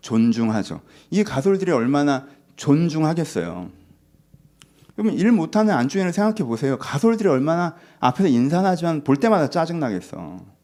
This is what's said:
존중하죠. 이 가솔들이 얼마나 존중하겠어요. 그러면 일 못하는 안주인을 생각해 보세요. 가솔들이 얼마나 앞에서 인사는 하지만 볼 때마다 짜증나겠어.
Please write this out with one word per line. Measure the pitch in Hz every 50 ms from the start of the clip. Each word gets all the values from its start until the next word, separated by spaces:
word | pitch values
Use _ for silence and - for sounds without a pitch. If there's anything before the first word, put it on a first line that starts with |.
존중하죠. | _ - 117 113 113 117 113 117 117 113 107 107 95 - 80 - - _ - - - _
이 | - 190 208
가솔들이 | 202 - 135 135 190 196 190 185 175
얼마나 | 170 123 113 123 139 143 143 147 139 127 - - - _ _ _ _
존중하겠어요. | - - - 143 151 170 170 147 160 160 156 165 165 160 147 - 104 82 85 87 90 90 92 - - - _ - _ _ _ _ _ _ _ _ _ _ _ _ _ - _ _ _ _ _ -
그러면 | - 208 220 170
일 | - 180 220 247
못하는 | 208 160 160 - 214 220 214 196
안주인을 | 131 240 - - 196 190 180 170
생각해 | 196 208 214 220 214 175 117
보세요. | 113 113 - 135 135
가솔들이 | 127 - - - 139 - 226 233 220 196 190
얼마나 | 143 131 135 151 165 170 175 170 160 - - - _ _
앞에서 | - 123 127 - 196 180
인사는 | 127 120 123 139 160 175 190 196
하지만 | 185 165 165 170 165 151 139
볼 | - 135
때마다 | 139 147 233 220 190 151 120
짜증나겠어. | - 175 165 160 170 170 151 120 104 92 87 - - - 87 73 85 92 92 95 - _